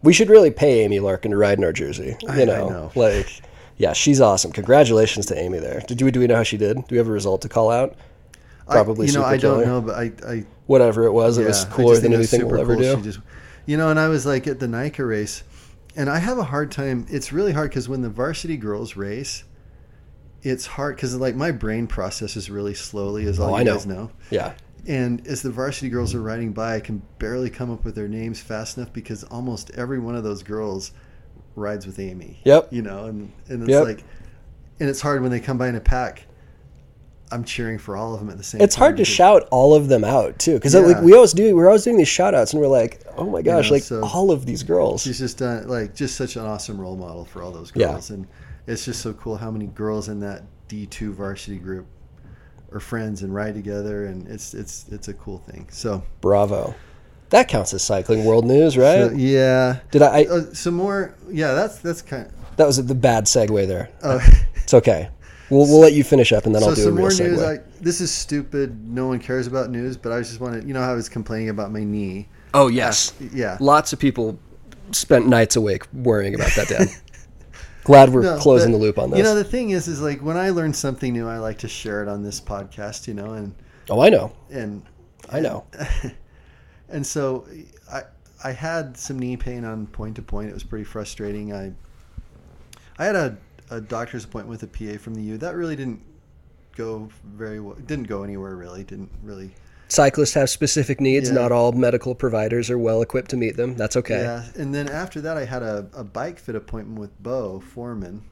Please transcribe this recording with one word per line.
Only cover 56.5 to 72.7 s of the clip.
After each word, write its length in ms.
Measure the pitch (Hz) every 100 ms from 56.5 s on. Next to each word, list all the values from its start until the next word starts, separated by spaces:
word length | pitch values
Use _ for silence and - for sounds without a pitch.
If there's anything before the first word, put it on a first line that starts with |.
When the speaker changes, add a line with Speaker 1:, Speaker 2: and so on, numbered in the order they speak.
| 101 - - - - - - -
Speaker 1:
That 180 | 214 247
counts 260 | 117 95
as 80 | 98
cycling 420 | - 101 92 110
world 200 | 110 113
news, 340 | 117 135 160 127
right? 300 | 131 180 120
Speaker 2:
So, 80 | 131
yeah. 600 | 131 135 131 131 127 127 -
Speaker 1:
Did 120 | 147
I, 160 | 147 147
I 40 | 151
Speaker 2:
Uh, 140 | 170 156
some 220 | - 175
more? 400 | 170 196 196 185 - -
Yeah, 260 | 165 156
that's, 240 | 131 214 -
that's 240 | 170 170
kind 240 | - 135 107
of 60 | - - -
Speaker 1:
That 120 | 156
was 80 | 131
the 100 | 127
bad 300 | 131 120 117
segue 420 | 104 127 107 107 95
there. 220 | 92 92 -
Speaker 2:
Oh. 160 | 147 131 120 - - -
Speaker 1:
It's 120 | -
okay. 340 | 123 120 90 90 - - - -
We'll, 160 | 139 143
we'll 100 | 151
let 140 | 160
you 100 | 147
finish 300 | 139 139 120
up, 120 | 110 -
and 60 |
then 80 | 107
Speaker 2:
So 80 | -
Speaker 1:
I'll 40 |
do 60 | 147
a 40 | -
Speaker 2:
some 80 | 175
Speaker 1:
real 60 |
Speaker 2:
more 80 | 190
Speaker 1:
segue. 200 | 190 175
Speaker 2:
news. 100 | 170
I, 160 | 160 151 - -
this 200 | 170 170
is 100 | 175
stupid. 800 | - - 147 143 147 135 113 110
No 140 | 120 131
one 140 | 127
cares 260 | 120 131 120
about 240 | 131 123
news, 260 | 120 123 127
but 140 | 117
I 80 | 117
just 220 | 117 117
wanted, 260 | 123 113 120
you 80 |
know 60 | 131
how 100 | 127
I 40 |
was 140 | 123 110
complaining 420 | 120 107 110 110
about 200 | 107 101
my 120 | 107
knee? 420 | 104 104 98 95 104 - -
Speaker 1:
Oh, 140 | 139
yes. 460 | 135